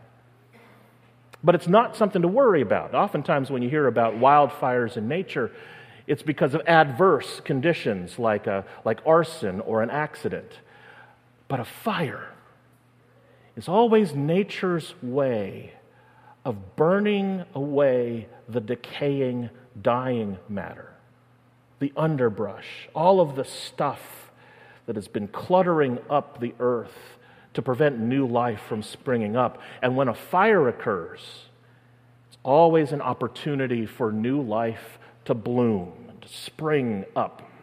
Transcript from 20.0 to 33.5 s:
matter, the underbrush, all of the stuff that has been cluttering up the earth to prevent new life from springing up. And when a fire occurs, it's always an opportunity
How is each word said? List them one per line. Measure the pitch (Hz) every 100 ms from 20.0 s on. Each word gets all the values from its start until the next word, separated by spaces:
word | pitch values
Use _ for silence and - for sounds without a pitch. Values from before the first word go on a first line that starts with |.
| 127 120 104 92 -
matter, | 98 85 - - - _ _ _ _ _ _ _ -
the | 139
underbrush, | - 160 147 123 104 101 95 - - -
all | 151 175 190
of | 156 135
the |
stuff | 123 - - - 147 113 - - - _ - - - - -
that | 110
has | 101
been | 113 104
cluttering | - - 180 180 160 139 120 -
up | 143 - 127
the | 120 -
earth | 123 120 107 - - - - - -
to | -
prevent | - 123 151 120
new | 113 135 131
life | 117 123 107 -
from | 113
springing | 104 - - 120 107 120
up. | 117 - - -
And | 127 127
when | 135
a |
fire | 110 - 180 214 202 127
occurs, | 113 123 95 82 - - - - _ _ _ _ _ _ _ _
it's | _
always | 123 143 170 160 143
an | 143
opportunity | - 120 123 - -